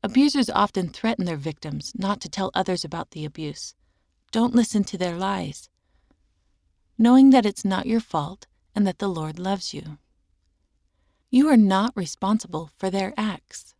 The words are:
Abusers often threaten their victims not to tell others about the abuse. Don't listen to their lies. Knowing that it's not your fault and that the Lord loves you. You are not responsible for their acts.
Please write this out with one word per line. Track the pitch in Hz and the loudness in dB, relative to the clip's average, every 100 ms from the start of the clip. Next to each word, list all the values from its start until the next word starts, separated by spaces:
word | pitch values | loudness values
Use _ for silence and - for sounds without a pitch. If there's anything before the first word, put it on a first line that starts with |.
Abusers | 214 240 285 285 247 | 0 2 4 2 0
often | - 208 - 175 | 2 0 -2 -6
threaten | - 226 226 175 | -4 -4 -2 -4
their | 160 | -6
victims | 143 151 156 147 - - | -8 -10 -10 -10 -10 -6
not | 190 202 | -4 -4
to | 160 | -8
tell | - 190 - | -6 -4 -2
others | 190 180 | -2 -4
about | 160 170 165 | -6 -10 -10
the | - | -10
abuse. | 151 - 151 147 - _ _ _ _ _ _ | -12 -10 -10 -10 -16 _ _ _ _ _ _
Don't | 220 240 240 | 0 2 2
listen | 226 214 190 | 2 0 -2
to | 185 | -4
their | 180 170 | -4 -4
lies. | 190 196 160 143 - _ _ _ _ _ _ _ _ _ _ _ _ _ | -4 -4 -6 -12 -20 _ _ _ _ _ _ _ _ _ _ _ _ _
Knowing | 226 254 269 | 6 8 10
that | 262 208 | 8 4
it's | 202 | -2
not | 196 190 - | -4 -4 0
your | 226 | -2
fault | - 165 147 185 - _ _ - | -2 -6 -6 -12 -20 _ _ -2
and | 196 | -2
that | 180 | -2
the | 202 | -4
Lord | 170 156 156 | -4 -6 -6
loves | 185 196 - 151 | -4 -4 -6 -12
you. | 156 147 _ _ _ _ _ _ _ _ _ _ _ _ _ | -14 -18 _ _ _ _ _ _ _ _ _ _ _ _ _
You | 247 302 | 2 6
are | 254 | 6
not | 208 190 220 220 | 6 2 0 -4
responsible | 170 - 196 220 175 160 151 _ | -8 -6 -2 -2 -2 -10 -12 _
for | 190 | -4
their | 190 190 262 | -4 -4 -4
acts. | 214 185 _ - - _ | -6 -6 _ -20 -20 _